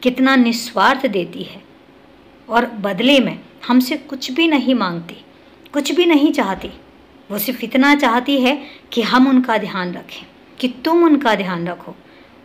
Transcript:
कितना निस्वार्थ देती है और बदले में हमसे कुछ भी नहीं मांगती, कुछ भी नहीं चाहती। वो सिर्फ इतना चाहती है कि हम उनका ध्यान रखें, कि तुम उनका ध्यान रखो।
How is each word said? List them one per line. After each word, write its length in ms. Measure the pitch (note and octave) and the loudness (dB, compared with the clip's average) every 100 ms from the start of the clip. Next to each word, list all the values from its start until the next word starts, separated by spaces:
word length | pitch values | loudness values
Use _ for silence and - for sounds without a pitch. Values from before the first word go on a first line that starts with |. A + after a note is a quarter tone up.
कितना 320 | B3+ B3+ C4 C4+ | -2 2 4 4
निस्वार्थ 680 | A#3 A3+ - - G#3 C4+ C4 | 4 0 -4 0 2 2 0
देती 380 | G3 E3+ - | -2 -4 -8
है 180 | F3+ - - - _ - - - - - - | -14 -14 -20 -20 _ -20 -20 -20 -20 -20 -2
और 160 | A3+ A#3+ | 0 0
बदले 540 | G#3+ G3 F#3 B3 C#4 | -4 -6 0 2 4
में 200 | G3+ - - - - | 2 -6 -16 -18 0
हमसे 300 | B3+ B3+ D#4 | 2 2 -4
कुछ 340 | - C4 - | -8 -12 -8
भी 160 | C4 E4 | -2 2
नहीं 280 | C#4+ A#3 B3+ | 2 0 -2
मांगती, 400 | F#3 E3+ E3+ - - - - - - | -2 -6 -10 -18 -20 -20 -20 -20 -8
कुछ 180 | - - | -6 -2
भी 140 | C#4+ F4 | 0 2
नहीं 260 | D4+ D4+ | 4 2
चाहती। 380 | D4 G3+ F#3 - - - - - - - | 0 -2 -4 -10 -16 -20 -20 -20 -20 -12
वो 60 | G3+ | -8
सिर्फ 260 | C4 B3 | -6 -6
इतना 320 | A3+ C4 C#4 C#4+ | -2 2 4 4
चाहती 440 | C4+ A#3+ A#3+ C#4 | 2 0 0 0
है 160 | B3+ C#4+ - - - | 0 -2 -6 -20 -8
कि 80 | - | -4
हम 280 | G3+ B3+ C4+ | 0 2 4
उनका 280 | B3+ B3 A3 | 4 2 -2
ध्यान 360 | G3 F#3+ F3+ | -4 -6 -8
रखें, 320 | F3 - - - - - - | -10 -14 -20 -20 -20 -20 -8
कि 80 | B3+ B3 D#4+ | -8 -4 0
तुम 180 | E4+ | 2
उनका 320 | E4+ C#4+ C4+ G3+ | 4 4 2 0
ध्यान 320 | F#3 F3 E3+ | -2 -6 -6
रखो। 280 | F3 - - - - - - | -8 -14 -20 -20 -20 -20 -20